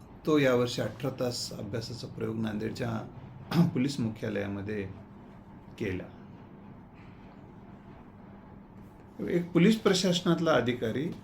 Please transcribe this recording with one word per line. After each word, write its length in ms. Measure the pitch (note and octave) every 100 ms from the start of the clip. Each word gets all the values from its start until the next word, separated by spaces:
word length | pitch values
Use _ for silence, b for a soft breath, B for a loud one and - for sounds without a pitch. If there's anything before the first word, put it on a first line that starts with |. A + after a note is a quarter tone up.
| - - -
तो 120 | D3+
यावर्षी 440 | C3+ B2 A#2+ -
अठरा 280 | A2 - C#3 -
तास 340 | B2 A#2 -
अभ्यासाचा 540 | A#2+ A2 A2+ A2+ A#2 A#2
प्रयोग 280 | - A2 A2+
नांदेडच्या 720 | A2 G#2 A2 - A#2 A2 - - - - -
<clears throat> 220 | D#3 E3+
पोलीस 260 | - C3+ -
मुख्यालयामध्ये 920 | A2+ A2 A2+ G2+ G2+ G2+ G2 G#2+ F#2+ F#2 - - - - - - - -
केला. 240 | G#2+ F2+ - - - - - - - - - - - - - - - - - - - - - - - - - - - - - - - - -
एक 220 | F3 F3
पोलीस 280 | E3+ F#3 A3
प्रशासनातला 720 | G#3 F3+ F#3+ F3 F3 F3 E3
अधिकारी 600 | C#3 A#2 A#2+ A2+ A#2+ D#3+ E3